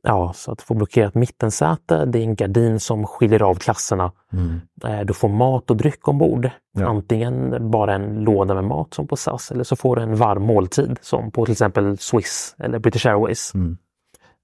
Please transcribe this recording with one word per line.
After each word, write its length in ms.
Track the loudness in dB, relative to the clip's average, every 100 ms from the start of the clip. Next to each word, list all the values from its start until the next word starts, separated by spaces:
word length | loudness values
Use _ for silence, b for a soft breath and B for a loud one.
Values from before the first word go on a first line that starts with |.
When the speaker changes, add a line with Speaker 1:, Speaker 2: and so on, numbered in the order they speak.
Speaker 1:
Ja, 300 | -2 0 0
så 180 | -6 -10
att 100 | -10
få 120 | -4
blockerat 400 | -2 0 2 2
mittensäte, 920 | 2 0 0 -2 0 0 0 0 0
det 140 | 2 0
är 40 |
en 120 | 0
gardin 460 | -2 0 2 2 0
som 260 | -2 -4 -4
skiljer 360 | 0 4 6
av 120 | 4
klasserna. 580 | 2 0 -2 -2 -2 -2 -4 -8
Speaker 2:
Mm. 280 | -2 -2 -4 -10 -12
Speaker 1:
Eh, 220 | -8 -6 -4
du 60 |
får 140 | 0 0
mat 420 | 2 2 0 0
och 60 | 0
dryck 320 | 0 0 -2
ombord. 420 | 2 2 2 -2 -6 _ -4
Speaker 2:
Ja. 80 | -2
Speaker 1:
Antingen 840 | -2 0 -2 0 -2 -4 -4 0
bara 240 | 0 2
en 300 | 0 -2 -2
låda 300 | 2 2 2
med 100 | 0
mat 300 | -2 -4 -6
som 120 | -6 -6
på 100 | -4
sas, 340 | -4 -6 -6
eller 140 | -6
så 120 | -4 0
får 200 | 0 0
du 60 |
en 140 | 0 2
varm 260 | 2 2
måltid 560 | 2 2 2 0 0 -2
som 280 | -4 -4 -2
på 140 | -2
till 80 | 0
exempel 460 | 2 2 2 0 -2
Swiss 560 | 0 0 0 -8 -10 -10
eller 200 | -6 -2
British 280 | 0 2 2
Airways. 480 | 4 2 -2 -4
Speaker 2:
Mm. 220 | -2 -2 -4 _ _ _ b b b